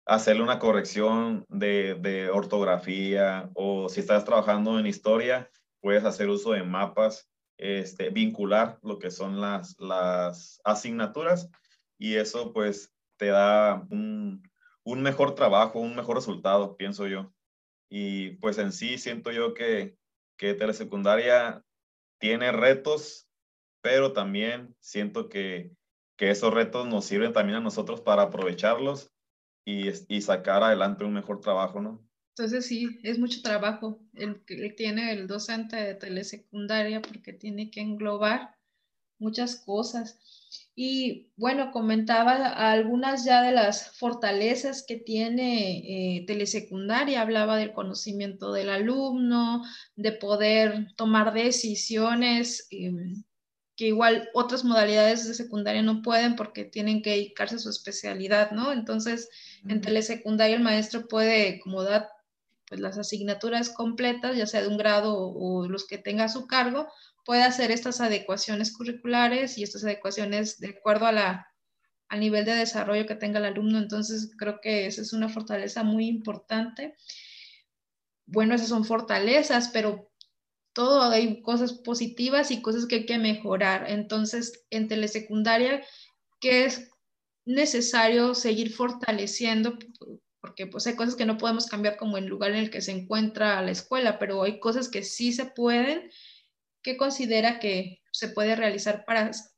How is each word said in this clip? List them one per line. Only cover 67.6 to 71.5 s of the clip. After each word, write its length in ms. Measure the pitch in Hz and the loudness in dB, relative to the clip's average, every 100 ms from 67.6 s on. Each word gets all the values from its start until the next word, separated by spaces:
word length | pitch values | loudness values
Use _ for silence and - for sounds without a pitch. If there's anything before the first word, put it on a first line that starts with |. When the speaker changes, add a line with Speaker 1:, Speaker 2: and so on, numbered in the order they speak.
| 233 | 0
Speaker 2:
estas 300 | 233 254 240 | 0 -2 -2
adecuaciones 720 | 233 202 196 202 - 208 220 | 0 0 -2 -4 -2 -2 -4
curriculares 840 | - 240 240 240 240 240 254 262 233 | -6 -8 -8 0 2 4 2 -2 -4
y 60 | |
estas 200 | 202 202 | -8 -6
adecuaciones 720 | 214 202 196 202 208 208 214 - | -4 -4 -4 -4 -2 -2 -4 -6
de 80 | 196 | -12
acuerdo 360 | - 214 208 226 | -4 2 4 4
a 60 | |
la, 360 | 220 196 185 - | 4 2 0 -8